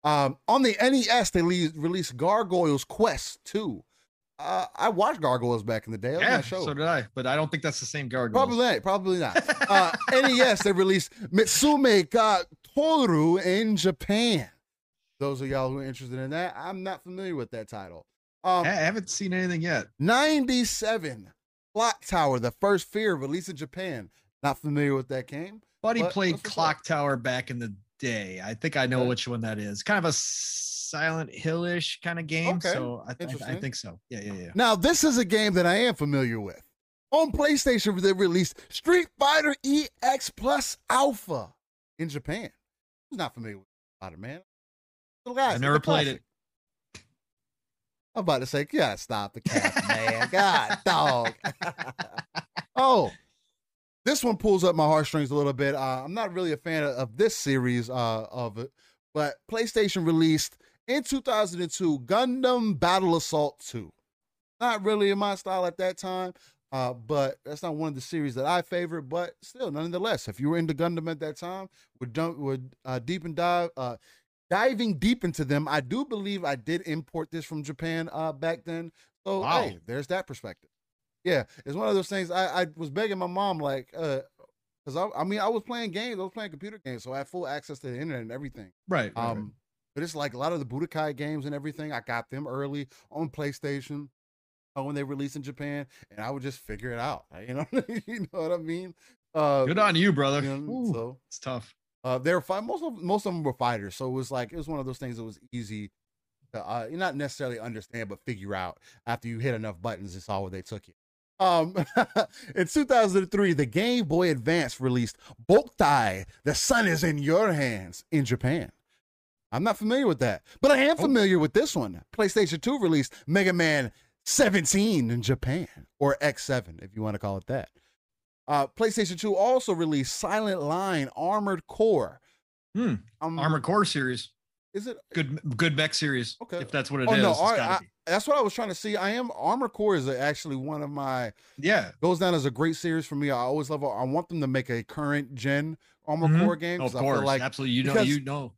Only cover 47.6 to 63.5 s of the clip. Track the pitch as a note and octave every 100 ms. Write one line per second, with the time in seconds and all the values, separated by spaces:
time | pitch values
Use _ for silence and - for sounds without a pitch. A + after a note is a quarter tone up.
47.6 | _ _ _ _ _ A#3 F3+ C3+ C3 C#3+
48.6 | D3 D4 C#3+ G2 - A2 G2+ - - -
49.6 | - - - C#4 - - A#3+ F#3 G3 D#3+
50.6 | A2 G3+ - E3 D3+ B2 A2+ - - -
51.6 | F3 D#3 C#3+ - - - - E3 - -
52.6 | - - C4 A#3+ A#2+ - _ _ _ _
53.6 | _ _ _ _ A#3 C#4+ A#3+ G#3+ G#3+ F#3+
54.6 | F3+ D#3+ D3+ D#3 D3 D#3 C#3 D3 C#3+ C3
55.6 | C#3 C#3 C3 B2+ C#3 G3+ G#3+ F3 F3+ D3
56.6 | E3+ D#3+ D3 B2 B2+ A2 G#3 - C#3+ C3+
57.6 | B2 A#2+ A#2 B2+ A#2 A2+ A2 B2 A#2 G#2
58.6 | B2 _ _ _ _ D3+ D3 - - A3+
59.6 | A3+ A#3 G#3 F#3+ E3 D#3+ D#3+ D#3 - _
60.6 | _ _ - C4+ B3 C4+ - G#3+ G#3 F3
61.6 | F3 - F3+ C#3+ A#2+ G3+ B3+ B3+ B3+ B3
62.6 | A3 D#3 F3 F#3+ F#3 E3 - D#3 D3